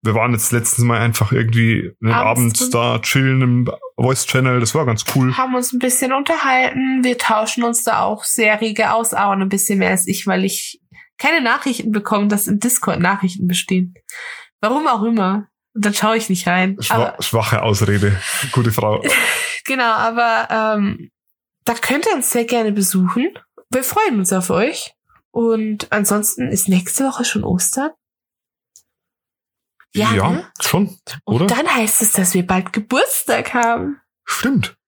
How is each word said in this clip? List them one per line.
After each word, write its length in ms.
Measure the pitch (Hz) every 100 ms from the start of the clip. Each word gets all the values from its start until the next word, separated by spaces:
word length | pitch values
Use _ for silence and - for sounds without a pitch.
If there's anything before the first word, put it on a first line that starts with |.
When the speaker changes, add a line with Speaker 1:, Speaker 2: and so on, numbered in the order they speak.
Speaker 1:
Wir 120 | 113
waren 180 | 110 117
jetzt 200 | 117 -
letztens 340 | 117 113 - 120
mal 120 | 117
einfach 340 | 117 113 107
irgendwie 600 | 120 113 113 113 113 - -
einen 100 | 110
Speaker 2:
Abends 480 | 139 107 120 120 107
Speaker 1:
Abend 100 | 127
Speaker 2:
drin. 60 | 123
Speaker 1:
da 180 | 117 113
chillen 420 | - 135 135 131
im 280 | 127 123 120 - - -
Voice-Channel. 600 | 123 131 - 131 131 123
Das 160 | 117
war 120 | 156 143
ganz 180 | 110 -
cool. 220 | 139 127 123
Speaker 2:
Haben 180 | 262
uns 180 | 254 247
ein 40 | 247
bisschen 340 | 254 247 262
unterhalten. 880 | 269 277 320 277 262 254 262 262 262
Wir 140 | 254 247
tauschen 440 | - 220 220 -
uns 220 | 233 233
da 160 | - 220
auch 220 | 190 214
sehr 340 | - - 214 214
rege 320 | 220 220 214
aus. 180 | 220 226
Aaron 300 | - 202 196
ein 80 | 190
bisschen 280 | 196 - 202
mehr 100 | 185
als 160 | 185 185
ich, 180 | 190 202
weil 180 | 185 190
ich 340 | - - - _ - - _
keine 240 | 285 330
Nachrichten 500 | 240 262 277 233 220
bekomme, 360 | 214 208 208 208
dass 180 | 208 -
im 120 | 202
Discord 420 | 240 - - -
Nachrichten 460 | 175 196 190 185 180
bestehen. 460 | 175 - 185 180 180 _ - - - - _
Warum 240 | 214 269 302
auch 140 | 233
immer. 440 | 220 226 190 202 202 _ _
Und 120 | 226
dann 100 | 208
schaue 220 | 202 214 226
ich 120 | 220
nicht 200 | 185 -
rein. 280 | 180 185 196
Speaker 1:
Schwa-, 140 | - 226 -
Speaker 2:
Aber 100 | -
Speaker 1:
schwache 400 | - 113 107 113
Ausrede. 580 | 113 95 104 101 101 98 - - 131
Gute 220 | 131 117
Frau. 320 | 107 107 107 -
Speaker 2:
<laughs> 40 | - - - - - -
Genau, 180 | 262 233
aber, 560 | 220 220 233 233 226 226
ähm, 600 | 220 220 214 202 226 - _ _ _ _ _
da 100 | -
könnt 320 | 233 - 277 403
ihr 80 |
uns 160 | 349 240
sehr 140 | 240
gerne 280 | 233 240 220
besuchen. 560 | 208 190 190 180 - 302 - _ - _
Wir 140 | 254
freuen 340 | 262 - 427 226
uns 140 | 185
auf 160 | 185 180
euch. 440 | 175 233 349 - _ _ _ _
Und 640 | - 233 226 214 214 -
ansonsten 560 | 214 202 208 208 - 247
ist 180 | 185 -
nächste 360 | 185 180 - 269
Woche 180 | -
schon 200 | 240 214
Ostern. 460 | - 180 - - 294 - _ _ _ _ _ _ _ _ _ _ _ _ _ _ _ _ _ _ _
Ja, 180 | 202 214
Speaker 1:
Ja, 160 | - 110
Speaker 2:
ne? 160 | 320 - -
Speaker 1:
schon, 380 | - 170 196 - - 147
Speaker 2:
Und 180 | - 131
Speaker 1:
oder? 40 | 190
Speaker 2:
dann 220 | 240 330
heißt 320 | 262 214 -
es, 100 | 220
dass 220 | - 180
wir 120 | 190 180
bald 260 | 185 185
Geburtstag 840 | - 214 254 539 - - 240 233
haben. 460 | 254 233 233 285 285 _ _
Speaker 1:
Stimmt. 520 | - - 247 262 - -